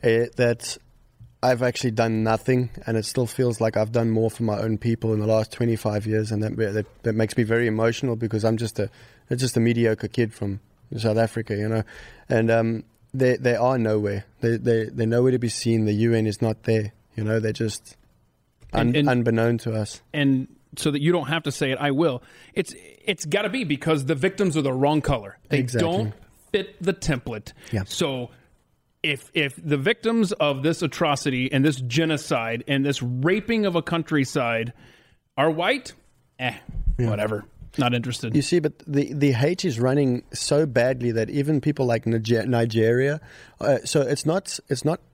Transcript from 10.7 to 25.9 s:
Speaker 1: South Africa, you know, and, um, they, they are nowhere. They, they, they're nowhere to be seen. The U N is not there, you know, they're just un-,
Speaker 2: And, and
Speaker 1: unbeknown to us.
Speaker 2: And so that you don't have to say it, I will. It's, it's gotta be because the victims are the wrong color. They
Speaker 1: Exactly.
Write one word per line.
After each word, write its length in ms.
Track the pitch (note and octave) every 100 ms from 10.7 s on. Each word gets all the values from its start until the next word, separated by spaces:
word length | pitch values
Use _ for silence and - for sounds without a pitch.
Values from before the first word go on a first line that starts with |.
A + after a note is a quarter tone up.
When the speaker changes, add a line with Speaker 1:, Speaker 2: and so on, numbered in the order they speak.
| _ - A2+
Speaker 1:
South 220 | A2 G#2+
Africa, 360 | A2+ - A2
you 140 | G#2 G#2+
know, 140 | A2 G#2+ - - - -
and, 220 | A#2 A2+
um, 340 | A2+ A2+ A2+ - _ _
they, 240 | C3+ B2+ B2
they 180 | B2+
are 240 | A#2 B2 C3
nowhere. 460 | A2 G#2+ G#2 G2+ - _
They, 160 | A#2+ A#2
they, 280 | B2 A2+ A2
they're 200 | - A2+
nowhere 240 | A#2 B2+
to 60 | B2+
be 100 | A#2
seen. 340 | - A#2 A2+
The 80 | G#2+
U 220 | G#2 A#2
N 120 | A2+ A2
is 160 | G2+
not 220 | A2+ A2
there, 280 | - A2 G#2+ - _
you 80 | -
know, 160 | G#2+ A2+
they're 140 | A2
just 440 | G#2+ A2+ G2+ - - _ _ _ _ _ _ -
un-, 160 | - A#2
Speaker 2:
And, 80 | C3
and 120 | C#3+
Speaker 1:
unbeknown 480 | B2 A#2 A2+ A2+ A#2+
to 160 | -
us. 260 | A2 G#2+ - _
Speaker 2:
And 360 | D3+ C#3 C3 C3 - _ -
so 140 | D#3
that 100 | C#3+
you 120 | D3
don't 160 | F3 B2+
have 140 | E3
to 80 | D#3
say 180 | C3+ C#3
it, 80 | C3
I 120 | C#3+
will. 300 | C3+ E3 B2 - - -
It's, 200 | - D#3 - E2 B1+
it's 200 | - G3 D3+
gotta 240 | G3 G#3
be 120 | B3+
because 420 | G3 C#3+ - D#3 C3+
the 80 | D#3
victims 400 | F#3 - G3 D#3
are 60 |
the 100 | C#3
wrong 280 | C3 C#3 D#3
color. 360 | D3 C3 G2+ - _
They 100 | C#3+
Speaker 1:
Exactly. 300 | B2 A#2+ E3